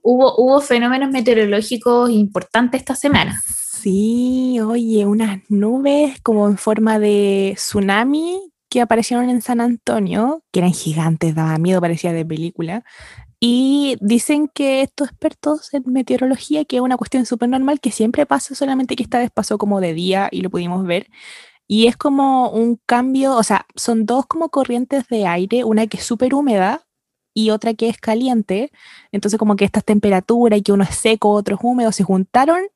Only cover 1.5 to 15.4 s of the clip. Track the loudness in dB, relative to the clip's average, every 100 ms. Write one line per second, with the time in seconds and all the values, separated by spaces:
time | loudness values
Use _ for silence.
1.5 | 0 -2 -2 2 2 4 2 2 -2 -2
2.5 | 0 0 -2 -4 -2 2 2 0 -6 -10
3.5 | -10 -12 -6 -2 0 0 0 0 0 0
4.5 | -2 0 -2 0 2 2 2 0 -4 _
5.5 | 0 2 0 2 2 0 -2 0 2 2
6.5 | 2 0 2 2 2 2 2 2 0 -2
7.5 | -4 -4 -2 0 0 0 0 -2 -6 -10
8.5 | _ _ -2 2 0 0 -2 0 -2 -2
9.5 | -2 0 -2 -2 -2 -2 0 -2 -4 _
10.5 | -2 -2 -4 -4 -2 0 0 0 0 -2
11.5 | 0 2 2 0 -2 -2 -4 -4 -6 -6
12.5 | -6 -8 -8 _ -20 -20 -20 -20 _ 0
13.5 | 2 2 2 0 -2 0 0 2 0 -2
14.5 | -2 0 0 -2 -4 -6 -4 -6 -4